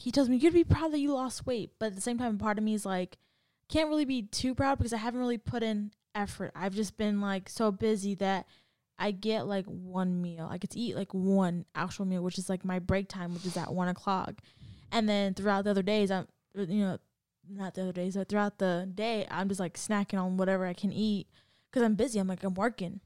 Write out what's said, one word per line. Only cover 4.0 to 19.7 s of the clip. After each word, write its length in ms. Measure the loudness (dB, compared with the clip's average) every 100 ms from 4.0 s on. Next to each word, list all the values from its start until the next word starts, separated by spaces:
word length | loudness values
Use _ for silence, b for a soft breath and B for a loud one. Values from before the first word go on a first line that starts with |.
be 200 | 0 -2
too 300 | -4 -2 -2
proud 240 | 2 2 2
because 140 | 0
I 60 | -2
haven't 240 | -2 -2
really 160 | -2 -2
put 260 | -4 -2
in 300 | 0 -2 -4 _ _
effort. 380 | -4 -4 -4 -8
I've 220 | -4 -4 -2
just 220 | -4 0
been, 240 | 0 2
like, 260 | 0 -2 -4
so 240 | 0 0
busy 420 | 2 2 2 0 0
that 300 | 0 0 -4 b b b b -4
I 140 | -4
get, 360 | -2 0 0 0
like, 200 | -4 -4
one 540 | -10 -6 -2 0 0
meal. 280 | -2 -6 -8
I 60 | -6
get 140 | -6
to 80 | -4
eat, 160 | -4 -4
like, 160 | -4
one 500 | 0 4 4 4 0 -6 -4
actual 280 | -4 -2
meal, 200 | -2 -2
which 140 | -2 -4
is, 120 | -4
like, 160 | -2 -2
my 140 | -2
break 280 | 0 0 -2
time, 260 | -8 -8
which 120 | -6 -4
is 100 | -4
at 180 | -4
one 140 | -2 0
o'clock. 540 | -2 -2 -2 -2 -10 -18 B B B B
And 160 | 0 2
then 260 | 4 2
throughout 300 | 0 2 2
the 60 | 4
other 100 | 2
days, 300 | 4 4 4
I'm, 160 | 2 -4 _ _ -6
uh, 60 |
you 180 | -2 2
know, 160 | 2 0 _ _ _ _ -16
not 220 | -10 -8
the 80 | -6
other 100 | -4
days, 240 | -2 -2 -2
but 140 | 0
throughout 300 | 2 0 2
the 280 | 0 0 -2
day, 320 | -4 -2 -2 -2
I'm 160 | -2 -2
just, 100 | 0
like, 140 | -4